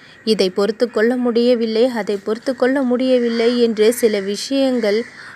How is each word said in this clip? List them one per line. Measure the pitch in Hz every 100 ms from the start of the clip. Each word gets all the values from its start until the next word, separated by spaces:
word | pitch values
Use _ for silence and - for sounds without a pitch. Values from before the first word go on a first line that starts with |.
| - - -
இதை | 202 190
பொறுத்து | 185 202 214 240
கொள்ள | 226 226 247
முடியவில்லை, | 240 233 240 240 226 220 254
அதை | 233 196 202
பொறுத்து | 208 226 -
கொள்ள | 247 247 277
முடியவில்லை | 254 240 262 254 240 233 226 247
என்று | 233 214 214
சில | 226 233 208
விஷயங்கள் | 196 202 - 277 269 247 214 214 247 - -